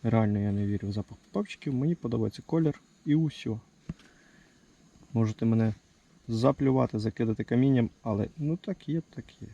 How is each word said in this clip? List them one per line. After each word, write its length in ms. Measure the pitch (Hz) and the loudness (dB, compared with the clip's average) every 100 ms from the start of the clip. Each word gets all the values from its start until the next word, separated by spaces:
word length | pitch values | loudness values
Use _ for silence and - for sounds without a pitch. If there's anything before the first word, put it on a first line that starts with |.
Реально 360 | 117 113 107 104 | 4 4 4 2
я 120 | 104 | 0
не 160 | 101 101 | 0 -2
вірю 200 | 101 98 | -2 -4
в 40 | |
запах 260 | 104 98 - | -6 -6 -12
попапчиків, 560 | _ 196 208 - - | _ -6 -6 -6 -4
мені 220 | 127 143 170 | 0 0 -2
подобається 460 | 117 113 107 - - | -2 -2 -2 -4 -4
колір 360 | 160 160 - _ _ - | 0 0 -2 _ _ 0
і 100 | 147 | 2
усьо. 460 | 160 - - 110 - _ - - - _ - - _ _ _ _ _ - - | 2 -2 -6 -6 -8 _ -14 -14 -14 _ -20 -20 _ _ _ _ _ -20 -6
Можете 320 | 117 110 107 113 | 0 0 0 2
мене 280 | 113 110 104 _ _ _ _ - | 2 2 -2 _ _ _ _ -6
заплювати, 720 | 113 127 139 135 131 120 110 | 2 2 4 2 2 2 0
закидати 440 | 107 - 113 107 | -4 -2 -2 -2
камінням, 460 | 113 120 135 131 117 - | 0 2 4 4 2 -2
але 280 | 120 104 107 - | -4 -2 -2 -4
ну 200 | 151 170 | -4 -4
так 320 | - 185 - | -6 -10 -6
є, 120 | 160 | -6
так 400 | - - - - | -6 -16 -16 -18
є. 60 | - | -20